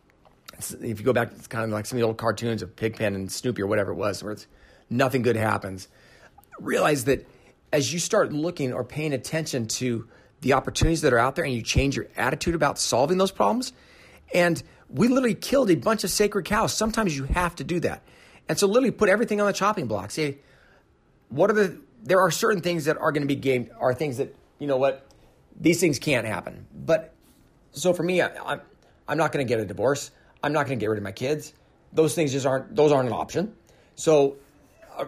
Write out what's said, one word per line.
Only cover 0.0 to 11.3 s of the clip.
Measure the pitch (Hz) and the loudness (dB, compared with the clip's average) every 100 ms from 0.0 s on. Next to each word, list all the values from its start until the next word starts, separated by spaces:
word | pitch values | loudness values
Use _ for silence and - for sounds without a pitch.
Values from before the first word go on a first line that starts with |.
| _ _ _ _ - - | _ _ _ _ -20 -14
It's, | - | -14
if | - 120 104 | -10 -8 -2
you | |
go | 113 | 0
back, | 120 113 - | 2 0 -6
it's | - | -12
kind | 113 | -6
of | 113 | -4
like | 107 104 | -4 -4
some | 127 | 0
of | |
the | 113 | 0
old | 110 | 0
cartoons | 113 107 120 110 | 0 0 -2 -4
of | - - | -6 -4
Pigpen | 113 - 107 | -4 -2 -4
and | 98 95 | -2 -6
Snoopy | - 127 98 | -6 -4 -2
or | 98 | 0
whatever | 107 98 | 0 0
it | 85 | -2
was, | 104 95 | -4 -4
where | 101 | -8
it's | 107 - _ _ _ - | -12 -14 _ _ _ -6
nothing | 117 135 131 | 0 0 2
good | 117 110 | 2 2
happens. | 110 101 98 95 - _ _ - - _ _ - | 0 -2 -4 -12 -16 _ _ -20 -20 _ _ -14
Realize | - - 170 151 | -4 0 2 2
that | 120 131 - - _ _ _ | 2 0 -2 -20 _ _ _
as | 151 123 | 0 0
you | 170 | -2
start | - 214 147 | 0 0 0
looking | 147 165 170 135 | -2 -4 -4 -4
or | 123 | -4
paying | 117 - 156 | -6 -6 -4
attention | 135 - 160 160 135 113 | -4 -4 -4 -2 -4 -4
to | - 127 117 113 - _ _ | -4 -2 -4 -6 -18 _ _
the | 127 | 2
opportunities | 131 - - 156 165 | 2 2 0 2 2
that | 143 | 4
are | 120 | 4
out | 123 | 4